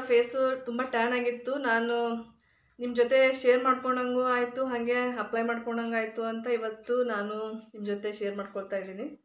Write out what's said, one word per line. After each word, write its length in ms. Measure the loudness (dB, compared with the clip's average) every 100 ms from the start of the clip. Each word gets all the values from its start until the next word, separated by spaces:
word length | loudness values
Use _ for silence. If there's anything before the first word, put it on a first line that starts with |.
ಫೇಸು 640 | 4 4 4 2 0 0
ತುಂಬ 180 | -4 -4
ಟ್ಯಾನ್ 300 | 0 0 2
ಆಗಿತ್ತು. 420 | 2 0 -4 -4
ನಾನು 600 | -2 0 2 2 0 0 -2 -8 -18 _ _ _ -8
ನಿಮ್ 180 | -2 2
ಜೊತೆ 360 | 4 6 6
ಶೇರ್ 320 | 4 4 6
ಮಾಡ್ಕೊಂಡಂಗೂ 580 | 6 2 2 0 0 0
ಆಯ್ತು, 420 | 2 2 0 -2
ಹಾಗೆ 540 | -2 -2 0 0 0 -2
ಅಪ್ಲೈ 240 | -4 -2
ಮಾಡ್ಕೊಂಡಂಗೂ 540 | 0 -2 -4 -4 -2 -2
ಆಯ್ತು 260 | -2 -4
ಅಂತ 240 | -4 -4 -2
ಇವತ್ತು 580 | -2 -2 -6 -2 0
ನಾನು 480 | 0 -2 -4 -4 -6
ನಿಮ್ 340 | -8 -12 -10 -6
ಜೊತೆ 260 | -4 -4
ಶೇರ್ 240 | -4 -4 -4
ಮಾಡ್ಕೊಳ್ತಾ 400 | -6 -8 -6 -6
ಇದ್ದೀನಿ. 420 | -6 -8 -10 -12